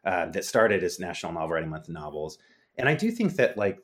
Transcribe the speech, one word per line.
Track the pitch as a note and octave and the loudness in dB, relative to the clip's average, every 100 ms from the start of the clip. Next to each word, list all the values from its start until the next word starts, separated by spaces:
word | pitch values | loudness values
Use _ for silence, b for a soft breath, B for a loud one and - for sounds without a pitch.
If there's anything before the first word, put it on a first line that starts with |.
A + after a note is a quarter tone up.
uh, | G2 F#2 D#2+ | 0 0 0
that | F2+ | -4
started | - A2+ A2 G2 | 0 4 4 4
as | F2 F2 | 0 -4
National | F2+ E2+ E2+ | -8 -6 -6
Novel | E2 D#2+ | -4 -2
Writing | E2 D#2+ | -2 -2
Month | D#2 D#2+ | -8 -10
novels. | E2 D2+ D2+ D#2 - b b b - | -10 -8 -8 -8 -10 b b b 0
And | C3 | 2
I | |
do | D3+ A3 | 2 0
think | A#3 G3+ - | 0 0 4
that, | A#2+ G#2 | 2 4
like, | G2+ F#2+ | -2 -2